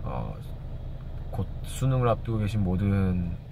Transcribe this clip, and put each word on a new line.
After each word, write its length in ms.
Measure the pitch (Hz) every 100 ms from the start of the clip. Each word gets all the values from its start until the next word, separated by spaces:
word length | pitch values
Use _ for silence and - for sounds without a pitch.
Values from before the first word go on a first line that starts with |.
어, 320 | - 64 53 - - - - - - - - - -
곧 160 | - 95 -
수능을 440 | - - 131 131 120
앞두고 300 | 110 113 113
계신 260 | 104 107
모든 720 | 92 92 101 98 95 90 87 85 -